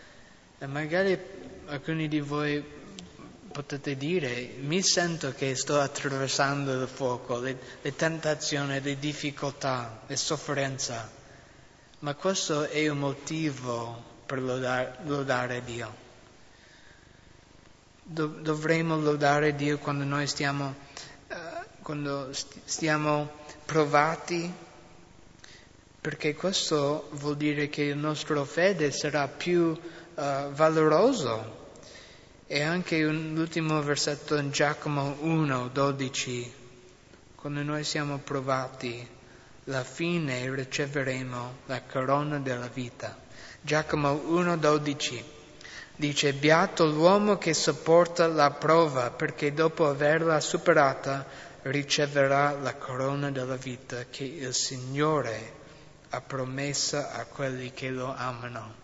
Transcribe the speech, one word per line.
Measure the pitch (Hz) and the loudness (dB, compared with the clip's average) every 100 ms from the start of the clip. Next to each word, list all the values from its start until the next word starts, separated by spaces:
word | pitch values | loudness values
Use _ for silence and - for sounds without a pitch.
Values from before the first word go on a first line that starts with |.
| - - - - - - | -20 -20 -20 -20 -20 -14
E | 139 | -8
magari | 143 151 175 196 175 - - - - 151 | -6 0 2 2 2 -2 -14 -16 -16 -10
alcuni | 143 - 160 156 | -8 -4 -2 0
di | 151 | 0
voi | 143 147 147 147 147 - - - - - 143 - - | 0 -2 0 -2 -6 -16 -16 -16 -18 -18 -20 -20 -12
potete | 143 - 139 147 131 | -12 -8 -6 -4 -4
dire, | 147 180 131 123 120 117 | 0 0 0 -4 -8 -8
"Mi | 143 185 | -2 0
sento | 185 180 175 160 135 | 2 2 2 -2 -6
che | - 135 127 | -2 -2 -2
sto | - 147 | 0 2
attraversando | 139 - 143 135 135 - 139 143 135 131 | 2 -2 -4 -2 0 2 2 2 0 -2
il | 123 | -4
fuoco, | - 131 123 - 120 | -2 -2 -2 -4 -4
le, | 131 131 - - | -4 -6 -12 -8
le | 143 - | -8 0
tentazioni, | 160 160 156 147 - 147 139 135 | 0 0 -2 -2 -2 -2 -2 -2
le | 139 139 | -2 -4
difficoltà, | 147 143 147 - 143 - 139 127 117 110 - | -4 -4 -6 -4 -6 -4 -2 -2 -6 -12 -8
le | 131 | -4
sofferenze." | - 147 - 139 135 131 - 117 107 - - - - - - - - - | -2 -4 -2 -2 -2 -4 -6 -6 -10 -16 -20 -20 -20 -20 -20 -20 -20 -8
Ma | 147 | -6
questo | 143 190 190 - 147 147 | -2 0 0 0 0 0
è | 147 151 | 0 0
un | 143 | 0
motivo | 139 135 - 160 156 127 123 117 117 117 - - - | -2 -4 -6 -2 -2 -4 -6 -6 -6 -10 -16 -16 -8
per | 131 | -4
lodar-, | 127 127 127 127 127 - 156 | -2 -2 0 0 -2 -6 -4
lodare | 143 135 123 123 123 | -4 0 0 0 -4
Dio. | 120 117 113 113 - - - - - - - - - - - - - - - - - - - - | -6 -8 -10 -12 -20 -20 -20 -20 -20 -20 -20 -20 -20 -20 -20 -20 -20 -20 -20 -20 -20 -20 -20 -20
Do-, | - 160 151 | -10 -4 -4
dovremo | 160 156 151 156 165 165 156 | -2 -4 -2 2 2 2 2
lodare | 147 147 143 147 151 143 | 2 4 4 4 4 2
Dio | 147 147 | -2 -2
quando | 147 143 | -2 -2
noi | 139 143 139 | -2 -2 -2
stiamo, | - 143 143 139 135 - - - - - | -2 -2 -2 -4 -8 -14 -16 -16 -18 -12
eh, | 170 165 330 381 - | -10 -8 -10 -12 -14
quando | - 147 143 139 135 | -8 -6 -4 -4 -6
st-, | 139 - - | -10 -10 -14
stiamo | - - 160 151 151 151 147 - - - | -8 -2 2 2 2 0 -2 -10 -18 -16
provati, | - 156 147 147 156 165 - 170 170 180 - - - - - - - - - - - - - - | 0 2 6 6 6 0 -4 -4 -4 -8 -16 -20 -20 -20 -20 -20 -20 -20 -20 -20 -20 -20 -20 -10
perché | 156 143 151 | -8 -2 -2
questo | 147 185 196 - 151 143 156 - | -2 -2 0 2 2 2 0 -4
vuol | 143 147 143 | -6 -4 0
dire | 151 147 147 | 0 0 -2
che | 151 | 0
il | 147 143 | -2 0
nostro | 151 147 - 147 | -2 -2 0 0
fede | 135 165 190 175 147 | 0 2 4 4 0
sarà | - 151 147 131 | 0 -2 0 -2
più, | - 175 175 165 160 - - - | -2 2 4 4 0 -8 -16 -14
eh, | - 143 139 143 | -6 -2 -2 -4
valoroso. | 143 160 160 156 156 247 233 123 110 110 - - - - - - - - - - | 4 6 8 6 8 6 4 -2 -4 -6 -14 -18 -20 -20 -20 -20 -20 -20 -20 -4
E | 147 | 0
anche | 151 180 170 160 | 2 0 0 2
un, | 156 156 160 | 2 0 -2
l'ultimo | 156 165 165 156 156 | -2 0 0 2 2
versetto | 147 139 156 143 - 147 | 2 0 0 -2 0 0
in | 139 | 0
Giacomo | 135 147 151 151 143 139 143 | 2 2 2 -2 0 -2 -2
uno | 160 160 147 127 123 | 2 2 4 2 0
dodici, | 135 139 135 131 - 131 123 120 - - - - - - - - | 2 2 2 -4 -4 -4 -6 -8 -14 -20 -20 -20 -20 -20 -20 -20
"Quando | - 147 147 | -12 -6 -4
noi | 147 151 | -2 -4
siamo | 151 156 143 139 | -2 -2 -2 -4
provati, | 139 139 131 131 127 - 123 120 123 - - - - - - | -4 -4 0 -2 -2 -6 -8 -8 -12 -18 -20 -20 -20 -16 -6
alla | 135 | -4
fine | 123 - 170 170 143 123 131 | -4 -4 -2 0 -2 -2 -4
riceveremo | 135 131 - 143 143 131 131 127 123 123 127 - | -6 -6 -4 -2 -2 -2 -4 -6 -6 -8 -12 -8
la | 123 | -8
corona | - 135 131 143 151 143 | -4 -2 2 2 0 -4
della | 131 123 120 | -4 -4 -6
vita." | 127 120 - 107 - - - - - | -8 -8 -8 -12 -12 -20 -18 -18 -12
Giacomo | 143 151 151 156 143 151 151 | 0 0 2 2 2 2 2
uno | 175 175 165 | 2 2 4
dodici | 151 151 147 139 - 120 - - - - - - - | 4 4 0 -4 -4 -6 -12 -18 -20 -20 -16 -16 -16
dice, | - 147 139 143 | -4 -2 2 2
"Beato | 139 147 165 196 - 160 | 4 6 6 6 4 4
l'uomo | 151 175 208 208 190 | 8 8 8 6 2
che | 170 | 2
sopporta | 151 156 143 160 170 170 170 165 | 2 2 0 6 8 8 4 4
la | 156 143 | 6 4
prova, | 143 151 165 160 131 120 | 4 6 6 6 2 -2
perché | - 151 - 147 | -2 -4 0 0
dopo | 151 160 160 151 | 4 2 4 2
averla | 139 147 160 165 151 | 4 4 4 4 2
superata | - - 180 156 135 135 139 135 - - - - | 2 2 6 8 6 4 -4 -4 -6 -14 -16 -10
riceverà | 135 143 139 - 143 143 135 139 143 | -2 -2 0 2 2 4 6 6 4
la | 143 127 - | 2 -4 -6
corona | - 127 135 143 143 | -8 -2 -2 0 -2
della | 131 127 127 | -2 -4 -6
vita | 127 120 - 123 120 | -8 -10 -10 -10 -10
che | - | -8
il | 135 139 127 | -8 -6 -4
Signore | 123 - 131 127 143 151 151 120 110 110 - - - - - - | -2 -2 -6 -6 0 2 2 0 -6 -10 -16 -20 -20 -20 -20 -10
ha | 127 | -10
promessa | - 131 127 131 143 135 - 147 - | -6 -6 -6 -4 -4 -2 -2 -2 -4
a | 117 117 | -8 -10
quelli | - 135 127 123 | -6 -4 -4 -8
che | - 131 | -8 -6
lo | 127 127 127 | -6 -6 -6
amano." | 127 120 120 117 110 110 | -6 -6 -10 -10 -12 -16